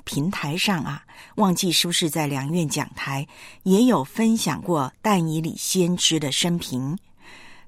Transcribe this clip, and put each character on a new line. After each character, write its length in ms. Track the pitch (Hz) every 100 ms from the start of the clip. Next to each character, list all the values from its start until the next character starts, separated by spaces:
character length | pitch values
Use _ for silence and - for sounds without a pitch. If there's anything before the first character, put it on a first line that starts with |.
| -
平 240 | - 156
台 260 | 202 151 165
上 280 | - 180
啊， 200 | 143 143 - - - -
忘 180 | 202 175
记 160 | 190
是 160 | 156 175
不 40 |
是 160 | 175 170
在 200 | 165 151
良 240 | 143 135
院 180 | 170 156
讲 180 | 143 -
台， 340 | - - 139 151 - - -
也 220 | 190 190 254
有 180 | 196
分 340 | 131 - 226 226
享 240 | 180 127
过 320 | - 165 131 -
但 260 | 220 196 165
以 140 | 156
理 140 | 160 -
先 400 | - 190 175 180
知 220 | - 156
的 120 | 151
生 240 | - 175 170
平。 360 | - 127 131 175 - - - - - -